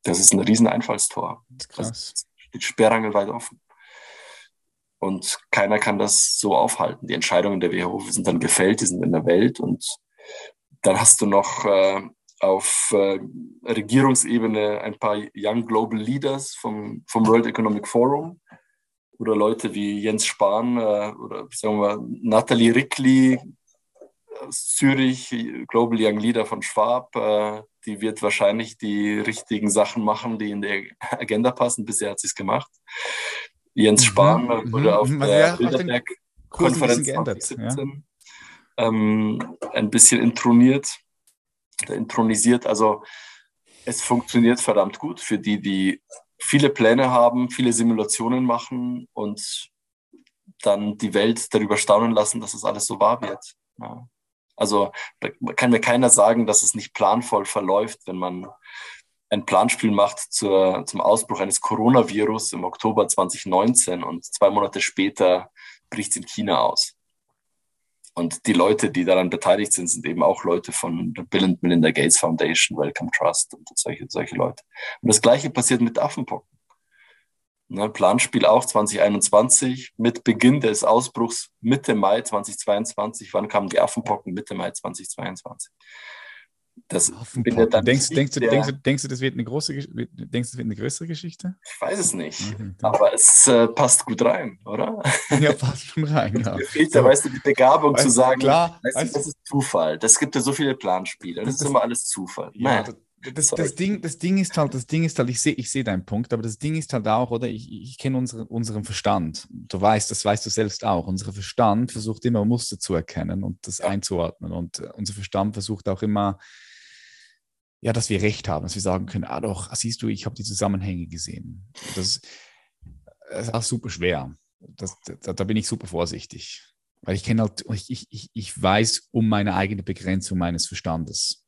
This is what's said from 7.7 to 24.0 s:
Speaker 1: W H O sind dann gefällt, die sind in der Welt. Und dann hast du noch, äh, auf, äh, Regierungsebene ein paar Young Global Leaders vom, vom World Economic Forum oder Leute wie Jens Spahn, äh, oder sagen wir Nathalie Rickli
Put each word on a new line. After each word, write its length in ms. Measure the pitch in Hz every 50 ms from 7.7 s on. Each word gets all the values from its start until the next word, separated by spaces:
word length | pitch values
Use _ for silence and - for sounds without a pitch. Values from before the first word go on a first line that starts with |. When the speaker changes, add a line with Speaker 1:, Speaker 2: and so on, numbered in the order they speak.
Speaker 1:
W 100 | 90 92
H 60 | 87 87
O 120 | - -
sind 260 | - - - 110 90
dann 140 | - 87 82
gefällt, 400 | 82 - - - 92 95 113 -
die 60 | -
sind 180 | 90 90 90 90
in 80 | 85
der 140 | 87 80 80
Welt. 340 | 85 85 92 107 127 123 -
Und 240 | - - - - - - - _ _ _ _ _ - - - - - - _ _ _ _ _ _
dann 180 | - 98 95 98
hast 200 | 131 - - -
du 60 | 107
noch, 380 | 104 101 101 98 - - - -
äh, 440 | 104 98 95 95 95 95 98 95 82 _ _ _ _ _ _
auf, 520 | - 95 95 95 - - - - - -
äh, 280 | - 101 98 98 98 95 - - - - - - - _ -
Regierungsebene 1160 | 120 113 110 101 107 123 135 135 135 127 123 - - 117 117 113 110 110 107 104 104 104 104
ein 180 | - 107 104 _
paar 200 | - 107 104 104 104 - _
Young 300 | - 101 104 110 120 117
Global 320 | 117 113 110 110 107 113 110
Leaders 560 | 107 117 131 139 139 139 135 139 139 - -
vom, 500 | - - 117 107 107 104 110 113 113 _ -
vom 180 | - 117 113
World 200 | 107 113 120 113
Economic 420 | 117 - - 113 107 104 104 - -
Forum 520 | - 117 123 131 143 147 160 170 180 _ _ _ - _ _ _ _ _ _ _ _ _ _ _ _ _
oder 160 | 117 110 107
Leute 400 | 107 104 107 113 113 - 110 -
wie 260 | 104 101 101 104 104
Jens 240 | 104 110 107 107 -
Spahn, 540 | - - - 104 98 101 110 117 123 120 120
äh, 340 | 113 107 104 104 104 107
oder 360 | - - 120 - 104 101 - -
sagen 300 | - - - 110 107 104
wir 180 | 101 101 104 107 120 - - -
Nathalie 500 | - 117 107 113 110 - 127 117 117 117 113
Rickli 680 | 131 139 - - - 131 131 131 131 131 131 131 127 - - - _ _ _ _ _ _ _ _ _